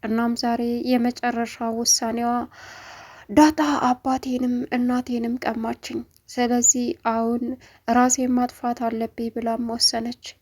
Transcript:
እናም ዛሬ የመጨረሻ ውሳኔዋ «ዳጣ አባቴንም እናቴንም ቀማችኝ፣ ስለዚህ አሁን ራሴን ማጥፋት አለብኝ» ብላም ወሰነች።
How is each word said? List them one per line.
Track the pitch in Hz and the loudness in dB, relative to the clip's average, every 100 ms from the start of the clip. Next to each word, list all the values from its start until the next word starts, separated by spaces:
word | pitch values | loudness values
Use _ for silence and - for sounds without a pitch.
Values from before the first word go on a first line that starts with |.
እናም | - 226 233 233 | -2 0 0 0
ዛሬ | 240 233 240 240 247 | 0 0 0 -2 0
የመጨረሻ | 254 240 247 240 233 233 - 226 | 2 2 0 -2 -2 -4 -4 -6
ውሳኔዋ | 226 240 - 226 233 233 240 240 - - - - - - - - | -2 2 2 2 -2 0 0 -2 -12 -20 -18 -18 -20 -20 -20 0
«ዳጣ | 202 302 302 302 285 | 6 6 6 2 2
አባቴንም | 247 247 - 262 262 247 254 247 247 | 2 0 0 -2 -2 -2 0 -2 -2
እናቴንም | 247 247 247 247 240 233 247 | 0 2 0 0 -2 -2 -2
ቀማችኝ፣ | 240 226 226 233 - 233 240 _ _ | -2 -2 -4 -6 -8 -8 -10 _ _
ስለዚህ | - 240 247 240 254 240 - 233 | -2 2 2 2 2 0 -2 -2
አሁን | 226 226 240 240 254 - _ - | 0 0 -2 -4 -8 -12 _ 0
ራሴን | 240 247 247 254 | 4 4 4 2
ማጥፋት | 247 247 - 247 240 | 2 0 -2 -6 -2
አለብኝ» | 233 226 226 - 233 | -2 -2 -6 -4 -6
ብላም | 226 226 226 233 | -4 -4 -4 -4
ወሰነች። | 233 - 233 226 240 - - | 0 0 0 -6 -8 -14 -20